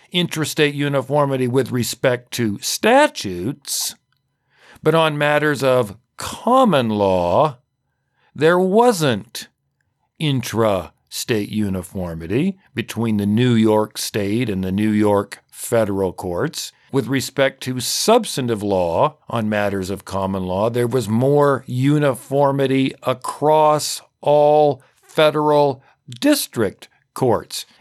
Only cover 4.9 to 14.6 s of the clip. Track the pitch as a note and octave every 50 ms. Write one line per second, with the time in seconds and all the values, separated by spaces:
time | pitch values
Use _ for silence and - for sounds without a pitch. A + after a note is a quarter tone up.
4.9 | D3+ D#3+ E3 D#3 D3 D3 D3 D3 D3 D3+ D3 D3+ D3 A#2 C3 C3+ B2+ B2+ B2 G#2
5.9 | - - _ _ _ - - - - - - A3+ B3 C4 C4 A3+ E3+ C#3 B2 A2+
6.9 | G#2+ G#2 G2+ F#2+ F#2 F2+ F2 F2 F2+ A2 C#3+ D#3 C3 - _ _ _ _ _ _
7.9 | _ _ _ _ _ _ _ _ - B2 C#3 D#3+ F3 F3+ F#3 F#3 F#3 A3 A#3+ B3
8.9 | A#3 F3 D#3 C#3 A#2 G2 - - - - - - _ _ _ _ _ _ _ _
9.9 | _ _ _ _ _ - E3 D3+ C#3 C3 A#2 - - G#2+ A2+ A2 G2+ F#2 E2 D2
10.9 | - _ _ _ - - - - B2 G#2+ G#2 - - G#2+ G#2+ G2+ F#2+ F#2 F2 -
11.9 | - G2 F2 F2 E2 E2 E2 E2 G2 B2 D#3+ G3 F#3+ - _ _ - B2+ A2 -
12.9 | - A2 A#2 A#2 A2 G2+ G2+ G2+ G#2 A2 B2+ B2+ A#2+ A2+ A2 A2 G#2+ G#2+ G#2+ G#2+
13.9 | - - - - - A2+ G2+ G2 G#2 A#2 B2+ G#2+ G2+ F#2+